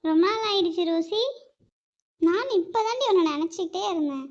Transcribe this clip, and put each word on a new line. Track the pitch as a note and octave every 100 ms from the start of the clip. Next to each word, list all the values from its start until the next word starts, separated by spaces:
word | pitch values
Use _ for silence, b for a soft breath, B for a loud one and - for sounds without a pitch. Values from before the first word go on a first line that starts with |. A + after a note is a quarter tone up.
ரொம்ப | D#4+ D#4+ F4+
நாள் | A4
ஆயிடுச்சு | A4 G4+ E4+ E4
ரோசி. | E4+ E4 E4 G#4+ B4+ C#5 - _ _ _ _ _ _ _
நான் | E4 F#4 C5
இப்பதாண்டி | G#4 E4+ A4+ A4 A#4+ C5
உன்னை | F#4+
நினைச்சிட்டே | D#4+ D4 E4 E4 E4+ F4 G4+
இருந்தேன். | E4+ D4 C4+ C#4